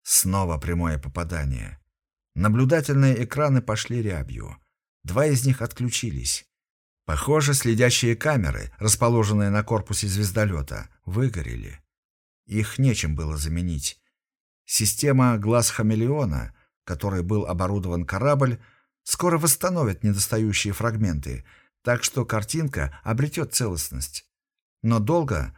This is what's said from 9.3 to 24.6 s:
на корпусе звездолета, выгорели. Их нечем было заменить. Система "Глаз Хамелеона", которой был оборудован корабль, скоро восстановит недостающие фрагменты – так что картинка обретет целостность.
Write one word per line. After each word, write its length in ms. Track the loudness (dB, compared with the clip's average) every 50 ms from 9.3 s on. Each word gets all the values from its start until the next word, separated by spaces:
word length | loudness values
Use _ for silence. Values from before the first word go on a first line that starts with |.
| 2 2 2 2
на 120 | 2 0
корпусе 460 | 0 0 -2 -2 -2 -2 -4 -4 -2 0
звездолета, 800 | 0 0 0 0 2 0 0 0 0 -2 -4 -6 -8 -12 -12 -14 _ _ -10
выгорели. 800 | -4 -2 0 0 0 0 -2 -6 -6 -8 -8 -10 -12 -14 -18 _ _ _ _ _ _ _ _ _ _ _ _ _
Их 320 | -4 -2 -2 -2 -2 0 2
нечем 360 | 2 2 2 2 0 -2 -2
было 220 | -2 -2 -4 -4
заменить. 640 | -4 -4 -2 -2 -2 -2 -2 -4 -4 -4 -6 -10 _ _ _ _ _ _ _ _ _ _ _ _ _ _
Система 720 | -4 -2 0 0 0 0 0 2 4 4 6 6 4 4 2
"Глаз 320 | 2 2 2 4 2 2
Хамелеона", 840 | 0 0 2 2 2 2 2 0 0 0 0 -2 -2 -4 -6 -8 -12 _ _ _ _ _ -10
которой 380 | -8 -8 -4 -4 -2 -2 -2
был 240 | -2 0 0 -2 0
оборудован 580 | -2 -2 -2 -2 -2 -2 -2 -2 -2 -4 -4 -4
корабль, 540 | -4 -4 -2 0 2 2 2 2 0 0 -4 -8 _ _ _ _ _ _ _
скоро 360 | -6 -6 -4 0 2 2 2 2
восстановит 640 | 2 2 0 2 0 -2 0 0 0 0 0 0
недостающие 720 | 0 0 2 2 0 0 0 0 0 0 0 0 -2 -2
фрагменты – 720 | -4 -2 -2 -2 0 0 0 0 0 -2 -4 -6 -8 -8 -10 _ -20 _ _ _ _ _
так 220 | -2 -2 0 0 0
что 200 | -2 -2 -2 -2
картинка 760 | 0 -2 -4 -2 -2 -4 -2 -2 -2 -2 -2 -4 -4 -6 -8
обретет 520 | -6 -4 -2 0 0 -2 -2 -4 -6 -4 -2
целостность. 760 | -2 -2 -2 -2 -4 -6 -8 -8 -8 -10 -8 -10 -14 _ _ _ _ _ _ _ _